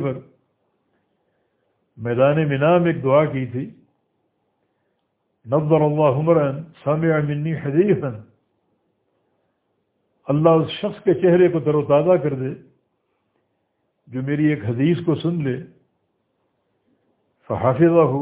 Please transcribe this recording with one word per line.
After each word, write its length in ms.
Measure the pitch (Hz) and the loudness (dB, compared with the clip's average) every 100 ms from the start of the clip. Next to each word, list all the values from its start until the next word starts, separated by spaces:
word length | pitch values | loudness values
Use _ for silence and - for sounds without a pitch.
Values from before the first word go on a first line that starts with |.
پر 160 | 139 127 - _ _ _ _ _ _ _ _ _ _ _ _ _ _ _ _ - | -2 -8 -14 _ _ _ _ _ _ _ _ _ _ _ _ _ _ _ _ -10
میدان 380 | 113 117 135 151 151 | -4 2 2 2 0
مینا 280 | 135 147 175 | 0 2 2
میں 140 | 170 | 2
ایک 100 | 139 | -2
دعا 220 | 131 139 | 2 2
کی 200 | 156 135 123 | 2 -2 -8
تھی، 180 | 123 - - _ _ _ _ _ _ _ _ _ _ _ _ _ _ _ _ 113 | -8 -10 -14 _ _ _ _ _ _ _ _ _ _ _ _ _ _ _ _ -4
نظر 340 | 143 156 156 | -2 2 2
اللہ 380 | 151 151 151 127 | 2 2 0 2
امرا 280 | 160 160 143 143 - - | 2 2 0 -4 -12 -8
سمع 340 | 139 156 165 156 147 | -4 -2 0 0 -2
منی 260 | 147 156 156 | -4 -6 -6
حدیثا، 540 | 143 143 202 165 143 107 - _ _ _ _ _ _ _ _ _ _ _ _ _ _ _ _ _ _ _ - | -2 0 2 0 -4 -10 -16 _ _ _ _ _ _ _ _ _ _ _ _ _ _ _ _ _ _ _ -4
اللہ 360 | 143 165 165 | 0 4 4
اس 80 | 151 - | 0 -6
شخص 220 | 208 - | -8 -4
کے 100 | 202 | -2
چہرے 340 | 170 180 175 180 | 2 4 4 4
کو 120 | 170 | 2
تر 140 | 147 | -2
و 100 | 151 127 | -2 2
تازہ 360 | 143 160 180 | 2 4 2
کر 120 | 147 | 0
دے 180 | 135 131 175 - _ _ _ _ _ _ _ _ _ _ _ _ _ _ | -6 -8 -10 -18 _ _ _ _ _ _ _ _ _ _ _ _ _ _
جو 140 | 123 | -10
میری 240 | 135 147 151 | -6 0 0
ایک 160 | 151 | 0
حدیث 400 | 104 117 147 170 170 | -4 0 0 0 -2
کو 80 | |
سن 280 | 147 170 170 | -2 -2 -4
لے، 120 | 139 127 170 _ _ _ _ _ _ _ _ _ _ _ _ _ _ _ _ _ - | -4 -6 -10 _ _ _ _ _ _ _ _ _ _ _ _ _ _ _ _ _ -8
فحفظہ، 600 | 101 120 123 170 170 147 135 | -4 -2 2 2 4 2 0